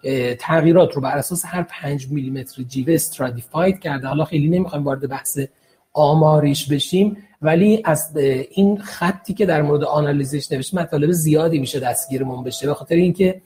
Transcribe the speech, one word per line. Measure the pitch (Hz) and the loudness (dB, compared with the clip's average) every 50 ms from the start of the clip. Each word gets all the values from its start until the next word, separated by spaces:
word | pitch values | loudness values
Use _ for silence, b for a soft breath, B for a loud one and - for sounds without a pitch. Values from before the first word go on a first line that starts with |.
| - | -4
اه، | 135 135 127 123 123 120 | -2 -2 -2 -2 -2 -4
تغییرات | - - - 160 165 156 165 165 185 170 - | -6 -2 0 2 4 4 6 6 6 6 4
رو | - 147 | 2 -4
بر | 131 131 139 147 | -4 -2 -4 -4
اساس | 135 - 180 170 - | -4 -4 -6 -8 -8
هر | 165 180 180 | -6 -6 -6
پنج | 170 - - - 156 143 143 139 131 131 | -6 -6 -10 -10 -6 -6 -6 -6 -6 -6
میلیمتر | 147 147 131 131 135 135 123 - - - | -6 -6 -6 -6 -8 -8 -10 -12 -12 -12
جیوه | 127 123 - 135 127 156 165 | -12 -8 -6 -4 0 2 0
استراتیفاید | 156 - - - - 131 123 120 120 - - - 156 180 190 190 - | 0 0 -4 -6 -6 -6 -6 -6 -8 -12 -8 -4 0 0 0 0 -2
کردن. | - 160 139 131 131 135 | -6 -6 -6 -6 -6 -4
حالا | 135 151 160 | -2 -2 -2
خیلی | - 170 156 147 156 | 0 0 0 2 2
نمی‌خوایم | 175 185 185 170 - 147 143 | 2 0 0 -2 -4 -4 -2
وارد | 139 135 135 143 131 | -4 -4 -4 -4 -6
بحث | 139 127 - - - 143 135 - _ _ _ _ _ _ _ _ | -8 -8 -8 -6 -6 -6 -6 -8 _ _ _ _ _ _ _ _
آماریش | _ 156 151 143 151 160 156 156 156 151 147 143 139 - - 139 | _ 2 4 4 6 6 6 6 6 6 4 2 0 0 -2 -2
بشیم، | 147 135 - - - 185 202 214 202 B B B B B | -2 -2 0 0 2 2 2 2 0 B B B B B
ولی | 151 156 160 170 202 214 214 220 - | 0 2 4 4 6 4 4 2 2
از، | - 156 - - - 156 | 0 0 0 -2 -6 -4
اه، | 156 139 139 131 131 135 - | 0 0 0 0 0 -4 -4
این | - 190 196 202 208 202 | 0 2 2 2 2 0
خطی | 202 - - - 180 170 196 - - - 185 | -6 -14 -8 -2 -2 -2 -2 -4 -8 -10 -2
که | - 214 | 0 0
در | 180 160 151 | 2 2 2
مورد | 147 147 147 143 147 | 2 2 2 0 0
آنالیزش | 143 147 151 151 143 143 143 139 135 147 143 - - | 0 0 0 0 2 0 0 -2 -2 -4 -6 -4 -4
نوشته | 151 131 127 - - 180 | -6 -6 -4 -4 -4 -4
مطالب | 170 - - 143 147 156 | -4 -2 -2 0 2 2
زیادی | 180 165 156 156 151 156 160 165 160 147 | 2 2 2 2 2 4 2 2 0 0
می‌شه | 131 127 - 135 | -2 -2 -4 -4
دستگیرمون | 123 123 120 - - - 131 127 135 131 127 123 123 | -4 -2 -4 -4 -6 -6 -4 -4 -4 -4 -6 -8 -8
بشه، | 127 123 - - | -10 -8 -6 -4
به | 143 147 | -4 -4
خاطر | - 143 - 165 | -4 -4 0 2
اینکه | 170 180 180 160 - 190 185 185 185 _ | 4 4 4 2 2 2 0 0 -2 _